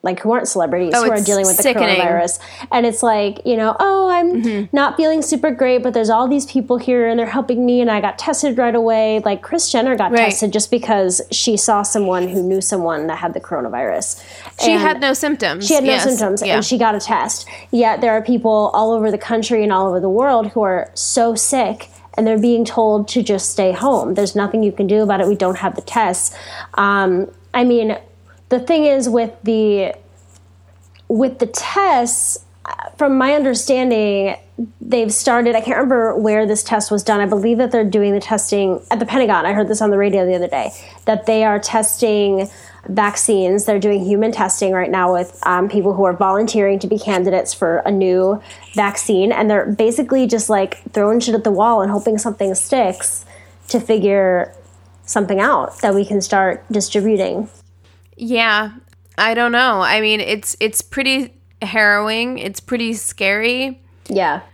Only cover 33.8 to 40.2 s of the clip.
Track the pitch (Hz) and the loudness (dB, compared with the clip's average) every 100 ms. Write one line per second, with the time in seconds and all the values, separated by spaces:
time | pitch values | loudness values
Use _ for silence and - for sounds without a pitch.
33.8 | 254 226 208 202 196 - - - 233 - | 2 2 2 0 -2 -4 -14 -10 -10 -10
34.8 | - 240 220 214 - 240 233 226 226 254 | -4 0 0 0 2 2 2 0 0 0
35.8 | 262 254 226 196 214 214 214 214 - 220 | 2 2 0 0 0 2 0 -2 -2 -2
36.8 | 202 208 185 208 202 202 214 233 247 240 | 0 -2 0 0 0 0 2 2 2 2
37.8 | 214 208 202 202 - 214 - 202 196 185 | 2 2 2 0 -2 -4 0 0 0 -2
38.8 | - 220 233 254 233 185 160 202 202 214 | -2 -2 0 0 2 2 0 0 0 0
39.8 | 214 202 202 196 | 0 2 2 2